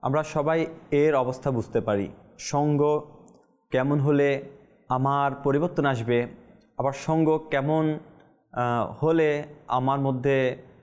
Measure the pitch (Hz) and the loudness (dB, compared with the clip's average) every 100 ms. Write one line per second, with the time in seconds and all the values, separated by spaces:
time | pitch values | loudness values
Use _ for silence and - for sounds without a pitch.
0 | 127 147 151 156 147 160 160 - - 143 | -2 -2 -2 -2 0 0 -2 -6 -2 2
1 | 151 143 123 127 143 123 107 117 110 104 | 4 2 0 -2 -2 -2 -2 -2 0 -2
2 | 101 - - - - 143 151 147 147 151 | -2 -10 -20 -16 -4 -2 2 2 2 0
3 | - - - - _ _ _ 131 135 147 | -4 -20 -20 -20 _ _ _ -2 0 0
4 | 139 143 143 135 - - - _ _ 127 | 2 4 2 0 -6 -20 -20 _ _ 0
5 | 135 143 139 135 143 139 175 - 143 127 | 2 2 0 -2 0 0 0 0 0 0
6 | 113 120 120 - - - _ _ 131 135 | 0 0 0 -8 -20 -20 _ _ -4 -4
7 | - 160 160 156 156 139 139 160 156 151 | -2 2 2 2 0 -2 0 0 0 -2
8 | - - - _ _ - 123 120 110 104 | -10 -20 -20 _ _ -4 -2 0 -2 -2
9 | 156 165 156 147 147 - - 123 131 139 | 0 2 2 0 -6 -16 -4 -2 0 0
10 | 135 131 135 135 127 - - - | 0 0 0 2 0 -4 -14 -20